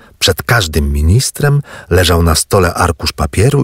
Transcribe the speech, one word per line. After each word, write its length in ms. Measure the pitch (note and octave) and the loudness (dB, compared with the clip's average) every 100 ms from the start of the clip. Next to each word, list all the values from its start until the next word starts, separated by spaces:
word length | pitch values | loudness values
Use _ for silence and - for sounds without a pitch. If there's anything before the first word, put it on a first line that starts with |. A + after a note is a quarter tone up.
| - - | -20 -6
Przed 240 | - - | -2 -2
każdym 480 | - A#2+ E2 D#2+ C#2+ | -2 -2 -2 -2 -2
ministrem 680 | C#2+ D2+ A2 - - C#3+ D3 - - - | 0 2 2 0 -2 0 0 -2 -10 -2
leżał 340 | F2+ F2 F2 | 0 2 2
na 120 | E2+ D#2+ | 2 0
stole 380 | - G2+ F2 | 0 0 0
arkusz 380 | - F2+ D#2 - | 0 -2 -2 -6
papieru 520 | - D2 - A#2+ C#3 | -4 -4 0 0 0